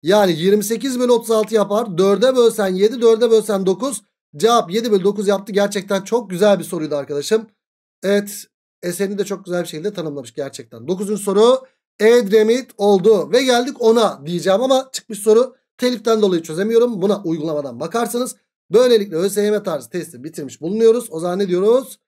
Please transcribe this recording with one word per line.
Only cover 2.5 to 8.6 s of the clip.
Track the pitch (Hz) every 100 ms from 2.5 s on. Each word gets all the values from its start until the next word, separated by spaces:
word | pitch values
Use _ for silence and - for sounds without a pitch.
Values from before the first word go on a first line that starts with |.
| 220 196
yedi, | 185 208 254
dörde | 226 220 233
bölsen | 220 214 196 185
dokuz. | 185 262 226 _ _ _ 147
Cevap | 214 233 165
yedi | 202 233
bölü | 202
dokuz | 185 208 202
yaptı. | 196 202
Gerçekten | 202 202 202 185 196
çok | 190 233 208
güzel | 175 208 196
bir |
soruydu | 160 175 156 147
arkadaşım. | 135 147 143 220 214 _ _ _ _ _
Evet. | 190 202 202 - - _